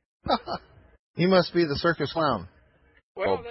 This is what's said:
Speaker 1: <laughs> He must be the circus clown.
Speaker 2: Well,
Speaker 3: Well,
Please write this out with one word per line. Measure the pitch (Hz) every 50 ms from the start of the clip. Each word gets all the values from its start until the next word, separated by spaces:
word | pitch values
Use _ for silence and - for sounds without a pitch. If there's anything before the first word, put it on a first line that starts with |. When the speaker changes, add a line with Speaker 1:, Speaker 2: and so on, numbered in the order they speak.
| _ _ _ _ -
Speaker 1:
<laughs> | - - - - - - - - - - - - - _ _ _ _ -
He | - 165
must | 190 190 180 170 - -
be | 175 170
the | 151 143
circus | - - 170 160 - 147 131 -
clown. | 165 160 143 120 98 82 - _ _ _ _ _ _ _ _ _ _ _ _ - -
Speaker 2:
Well, | 190 98 95 92 -
Speaker 3:
Well, | -